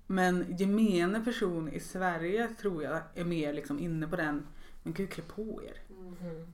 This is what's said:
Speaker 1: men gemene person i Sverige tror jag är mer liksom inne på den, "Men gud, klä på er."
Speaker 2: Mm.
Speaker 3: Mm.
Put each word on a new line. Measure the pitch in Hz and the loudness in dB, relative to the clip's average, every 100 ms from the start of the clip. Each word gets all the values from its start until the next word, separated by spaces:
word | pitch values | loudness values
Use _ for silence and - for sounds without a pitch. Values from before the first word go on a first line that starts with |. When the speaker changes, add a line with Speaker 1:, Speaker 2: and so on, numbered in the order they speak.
| - | 0
Speaker 1:
men | 190 185 180 - 175 | 4 6 6 2 2
gemene | 196 208 220 180 175 220 | 4 6 6 6 4 2
person | 226 233 196 170 160 | 0 2 2 0 -2
i | 165 | -6
Sverige | - 185 185 170 165 208 233 | -6 -2 0 0 0 2 0
tror | 226 208 165 | -2 -2 -2
jag | 135 160 156 | -2 -2 -4
är | - 170 | -4 0
mer | 170 147 | 0 0
liksom | 147 143 143 | -2 -2 -2
inne | 170 160 156 | 0 0 0
på | 175 | 0
den, | 156 147 - - - - | 0 0 -4 -12 -14 -10
"Men | 165 | -6
gud, | 160 196 | -4 -4
klä | - | -6
på | 160 - 220 - | -8 -6 -6 -6
er." | - - - 190 | -10 -12 -14 -14
Speaker 2:
Mm. | 185 175 | -12 -10
Speaker 3:
Mm. | 175 160 165 | -8 -8 -10